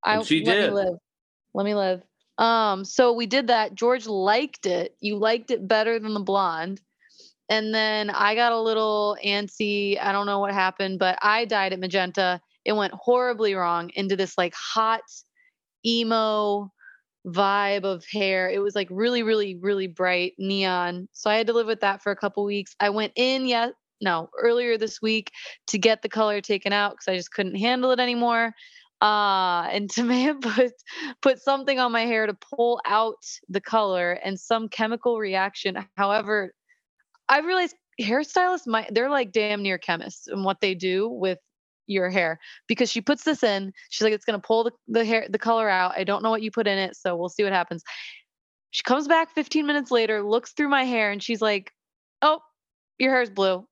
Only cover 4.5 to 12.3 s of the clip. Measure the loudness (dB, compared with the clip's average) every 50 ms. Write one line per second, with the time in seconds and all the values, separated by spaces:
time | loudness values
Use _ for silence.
4.5 | -8 -6 -2 -2 0 0 -2 -4 _ _ -6 -4 -2 0 0 0 0 0 -2 -2
5.5 | -4 -4 0 2 2 2 2 2 0 -2 -2 -4 -4 -4 -2 0 0 2 2 0
6.5 | -2 -4 -6 -6 -8 -10 _ _ _ _ _ _ _ _ -20 -20 _ _ _ _
7.5 | 0 0 0 0 0 0 0 0 0 -2 -2 -2 -2 0 2 2 4 4 2 2
8.5 | 2 2 0 0 0 0 0 0 0 0 0 -2 -2 -2 -2 -2 -2 -2 -2 -6
9.5 | -6 -4 -2 -2 0 -2 0 -2 -2 -2 0 -2 0 0 0 0 0 0 0 0
10.5 | 0 0 0 0 0 -2 -4 -4 -2 0 0 0 0 2 2 2 2 2 2 0
11.5 | 0 0 0 0 -2 -4 -6 -2 0 0 -2 0 0 0 0 0